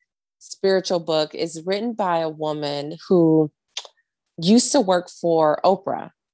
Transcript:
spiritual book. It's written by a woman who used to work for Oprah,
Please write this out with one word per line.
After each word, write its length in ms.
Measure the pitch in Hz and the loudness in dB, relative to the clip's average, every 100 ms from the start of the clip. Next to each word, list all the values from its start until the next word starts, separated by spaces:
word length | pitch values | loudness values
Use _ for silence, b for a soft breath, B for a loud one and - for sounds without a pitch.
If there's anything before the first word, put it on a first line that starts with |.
| _ _ _ _ | _ _ _ _
spiritual 600 | - - 190 190 180 180 | -20 -4 0 0 0 -4
book. 320 | 165 156 151 - | -2 -2 -2 -4
It's 260 | 165 160 170 | -8 -8 -6
written 280 | 202 240 | -6 -4
by 240 | 226 190 170 | -4 -2 -2
a 120 | 160 | -2
woman 680 | 156 151 151 147 143 147 170 - | -6 -6 -4 -6 -6 -8 -8 0
who 440 | 185 165 160 151 _ _ - - _ _ _ _ - | 4 6 4 2 _ _ -18 -18 _ _ _ _ -4
used 300 | 165 233 - | 4 4 4
to 80 | 294 | 2
work 260 | 190 180 175 | 2 0 -2
for 500 | - 170 165 156 - | -6 0 2 2 2
Oprah, 480 | 180 196 - - - _ _ | 0 0 -2 -8 -10 _ _